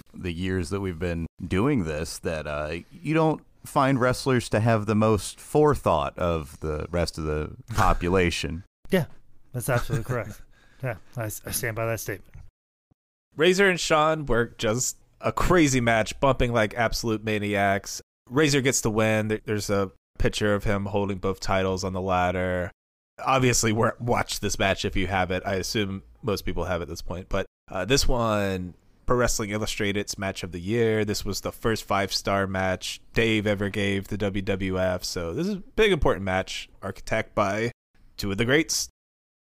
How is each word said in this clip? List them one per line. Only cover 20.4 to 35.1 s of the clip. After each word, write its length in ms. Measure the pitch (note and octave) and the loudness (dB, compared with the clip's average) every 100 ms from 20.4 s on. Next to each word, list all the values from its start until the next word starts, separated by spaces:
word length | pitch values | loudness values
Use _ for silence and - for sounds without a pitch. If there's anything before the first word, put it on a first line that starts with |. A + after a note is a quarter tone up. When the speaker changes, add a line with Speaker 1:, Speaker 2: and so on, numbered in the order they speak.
| G#2+ | 0
Speaker 3:
of 100 | G2+ | 2
him 220 | - G2+ G2 | 0 -2 0
holding 320 | G#2 G2+ F#2+ | -2 0 -2
both 220 | F#2+ F#2 | -4 -2
titles 440 | - F#2+ F#2+ F#2 | 0 2 2 -2
on 100 | F#2+ | -4
the 60 | F#2 | -4
ladder. 680 | F#2+ F2+ F2+ F2+ F#2 F2+ F2 - _ _ _ - | 0 2 2 0 -2 -2 -4 -10 _ _ _ -8
Obviously, 480 | - C3 B2+ A2+ A2+ | 0 4 4 4 2
we're, 200 | G#2+ A2+ - | 2 0 0
watch 420 | A#2+ G#2 - - | -2 0 -2 -4
this 180 | G2+ - | -4 0
match 260 | G2 F#2 | 0 0
if 120 | G2 G2+ | -2 -2
you 100 | F2+ | 0
have 240 | F#2+ F2+ | 0 0
it. 120 | F#2 G2 | -2 -2
I 80 | |
assume 480 | F#2+ F2 A2+ G2 G2 - - | -4 -2 -2 -2 -6 -12 -8
most 200 | G#2 F#2+ | -4 -4
people 220 | - F2 | -4 -4
have 180 | E2+ F2 | -2 -4
at 60 | D2+ | -4
this 140 | F2 | -8
point. 260 | - F2+ F#2 | -8 -8 -4
But, 180 | F#2+ - _ - | -4 -4 _ -10
uh, 140 | F#2+ | -6
this 220 | F#2+ C#3 - | 0 2 4
one, 680 | B2 A2+ G#2 G2 F#2+ F2+ - _ _ - | 2 2 0 0 -2 -6 -14 _ _ 0
Pro 100 | B2 | 2
Wrestling 340 | A#2 - G#2 | 2 0 -2
Illustrated's 680 | G#2+ G#2+ - G2+ G2+ G2+ - | -2 -4 -2 0 0 -4 -6
match 240 | G2 - | -6 -6
of 100 | F2+ | -8
the 80 | F2 | -8
year. 440 | F2+ A#2+ A2+ A2 | -2 2 4 2
This 200 | G#2+ G2+ | 0 -2
was 160 | G#2 F#2 | -4 -6
the 120 | F#2 | -6
first 320 | - A#2 G#2+ | -4 -2 -2
five-star 640 | - G2 G2 - G#2+ G2 F#2+ | -2 -2 0 -2 0 0 0
match 540 | F#2+ F#2+ F#2 - - - | 0 -2 -2 -6 -12 -4
Dave 340 | - A2+ A2 G#2 | 0 2 2 0
ever 220 | G2+ G2+ | 0 -2
gave 400 | G#2 G2+ G2 - | -2 -2 -2 -4
the 80 | G2+ | -4
W 260 | G#2 G2 | -2 -2
W 360 | G2 F#2+ F#2+ F#2 | -4 -2 -2 0
F. 240 | F#2 F2+ | 0 -2
So 300 | - | -4